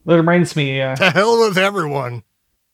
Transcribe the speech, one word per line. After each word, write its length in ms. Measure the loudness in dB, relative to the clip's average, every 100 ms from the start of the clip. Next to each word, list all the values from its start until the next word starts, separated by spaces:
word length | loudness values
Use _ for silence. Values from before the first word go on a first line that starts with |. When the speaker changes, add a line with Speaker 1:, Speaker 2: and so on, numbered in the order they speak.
| 0
Speaker 1:
That 100 | 2
reminds 400 | 4 2 0 -2
me, 260 | -4 -2
uh, 140 | -4 0
Speaker 2:
To 140 | 0
hell 300 | 2 2 2
with 180 | 2 0
everyone. 680 | -2 -2 -4 -4 -6 -10 -16 _ _ _ _